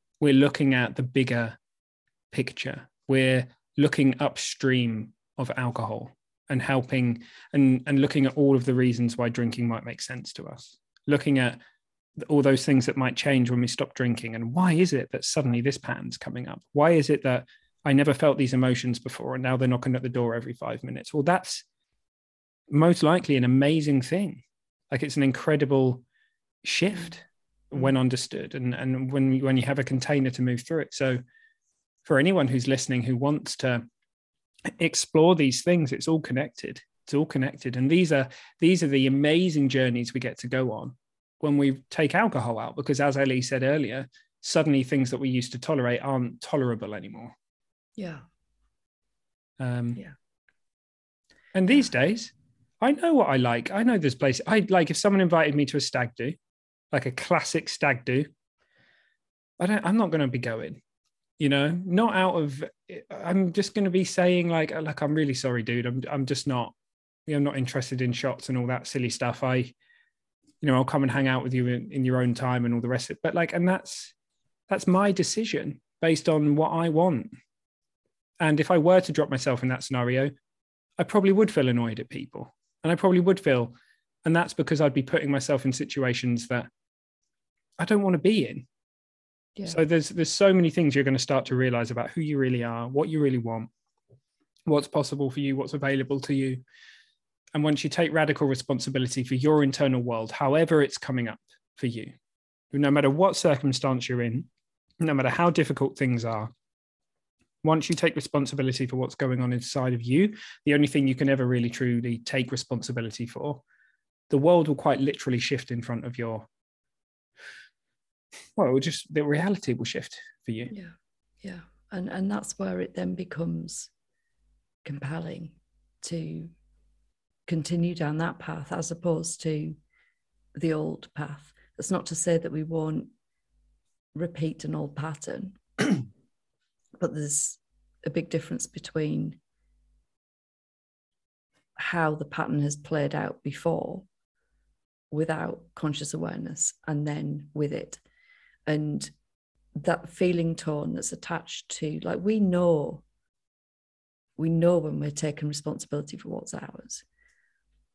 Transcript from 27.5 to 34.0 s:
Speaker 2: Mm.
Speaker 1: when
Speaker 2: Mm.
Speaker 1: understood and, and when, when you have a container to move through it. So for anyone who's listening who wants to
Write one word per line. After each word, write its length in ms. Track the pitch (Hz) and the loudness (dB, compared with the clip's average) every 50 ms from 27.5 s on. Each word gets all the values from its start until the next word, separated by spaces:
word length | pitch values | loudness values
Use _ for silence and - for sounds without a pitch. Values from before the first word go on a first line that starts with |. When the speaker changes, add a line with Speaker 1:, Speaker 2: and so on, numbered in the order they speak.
| _ _ _ _ 147 | _ _ _ _ -6
Speaker 2:
Mm. 60 | 135 | 0
Speaker 1:
when 140 | 131 135 135 | 2 2 4
Speaker 2:
Mm. 60 | 131 | 4
Speaker 1:
understood 540 | 127 127 127 123 - - - - - - - | 2 2 0 -2 -4 -8 -8 -10 -10 -10 -8
and, 200 | 135 123 123 123 | -6 -4 -4 -4
and 360 | - 127 131 131 131 135 131 | -4 -4 -4 -2 -2 -4 -2
when, 300 | 139 139 135 135 131 131 | 0 2 2 2 2 2
when 160 | 135 131 131 | 2 2 2
you 60 | 127 | 2
have 160 | 120 135 139 139 | 2 0 -2 -2
a 60 | 127 | -2
container 440 | - 139 123 - - 147 139 135 131 | -2 -2 -2 0 0 0 2 2 0
to 120 | 127 - | 0 0
move 180 | 127 123 123 117 | 0 0 0 -2
through 180 | - - 165 156 | -4 -4 -4 -4
it. 100 | - - - | -4 -6 -4
So 260 | - 139 131 127 123 127 - _ _ _ _ _ _ _ _ _ _ _ _ _ _ _ | -2 -2 0 0 -2 -6 -10 _ _ _ _ _ _ _ _ _ _ _ _ _ _ _
for 140 | - 156 135 | 2 4 4
anyone 280 | 147 185 190 175 135 | 6 4 4 4 2
who's 220 | 123 135 127 120 135 | 2 2 0 2 0
listening 340 | 135 127 - - 127 123 | 0 0 0 -2 -2 -2
who 140 | 117 131 127 | 0 -2 -2
wants 400 | 120 139 143 151 - - - - - | 0 0 0 0 -2 -4 -8 -8 -4
to 260 | - 127 120 117 117 - _ _ | -2 0 0 -2 -4 -10 _ _